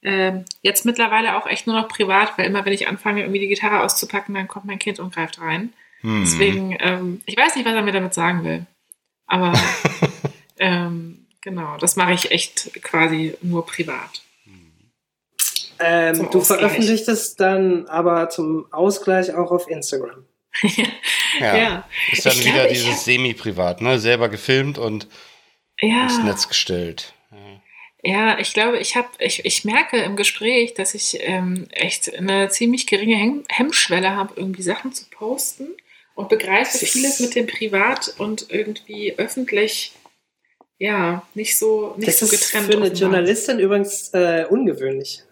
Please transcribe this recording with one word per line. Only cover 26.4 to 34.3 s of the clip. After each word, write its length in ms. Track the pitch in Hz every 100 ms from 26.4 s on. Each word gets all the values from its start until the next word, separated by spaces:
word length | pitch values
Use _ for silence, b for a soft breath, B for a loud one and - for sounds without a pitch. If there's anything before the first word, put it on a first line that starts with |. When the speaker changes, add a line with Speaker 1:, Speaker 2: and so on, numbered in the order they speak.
| -
Speaker 2:
gestellt. 680 | - - 90 87 82 - _ _ 104 101 98 B B B _
Ja. 320 | - 196 220 -
Speaker 1:
Ja, 20 |
ich 140 | 226
glaube, 240 | - 226 240
ich 180 | - -
hab, 140 | 247 -
ich, 260 | - - -
ich 200 | - 208
merke 320 | 233 - 240
im 180 | 180 202
Gespräch, 600 | 202 - 220 247 233 233
dass 180 | 190
ich, 240 | 208 - -
ähm, 440 | - 185 180 185 180
echt 420 | - 196 - -
eine 360 | - 190 196 196
ziemlich 360 | 196 233 247 -
geringe 300 | 196 214 220
Hem-, 280 | 214 285 -
Hemmschwelle 640 | - 262 - - 180 185 196
habe, 180 | 196